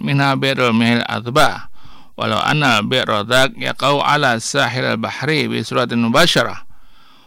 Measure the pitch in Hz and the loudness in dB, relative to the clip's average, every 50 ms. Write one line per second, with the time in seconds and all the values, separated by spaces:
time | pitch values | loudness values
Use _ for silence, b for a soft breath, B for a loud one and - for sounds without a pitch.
0 | - 147 139 139 139 139 135 135 139 135 135 135 127 120 110 113 120 113 120 117 | -4 -2 0 2 2 2 0 0 0 -2 0 2 2 2 4 4 4 4 2 0
1 | - - - 107 113 120 123 151 143 120 - - - - b b b b b b | 0 -2 -4 -6 -4 0 2 4 4 2 2 -2 -8 -10 b b b b b b
2 | b b b - 117 110 110 104 - - 139 151 147 131 117 104 107 120 131 127 | b b b -6 -2 -2 0 0 0 0 0 2 2 2 2 2 2 0 0 0
3 | 110 - 110 104 101 110 123 131 131 135 - - 135 131 120 - 127 135 143 139 | 0 0 0 -2 0 2 2 2 2 2 -2 -4 -6 -6 -4 -2 0 0 2 2
4 | - - 143 147 147 131 117 113 - - - 143 135 120 117 127 131 123 113 110 | 2 2 2 2 2 2 0 0 -2 -4 -2 -2 -2 0 -2 -2 -2 -2 -2 -2
5 | 110 101 - - 131 147 156 147 120 113 117 117 113 - 127 131 123 120 120 117 | -4 -6 -6 -4 -2 -2 0 0 0 -2 -2 -4 -4 -2 -2 -2 0 0 0 0
6 | 117 113 117 143 175 170 - 139 120 107 98 - - b b b b b b b | 2 2 4 4 4 6 4 2 0 0 -4 -8 -10 b b b b b b b
7 | b b b b b | b b b b b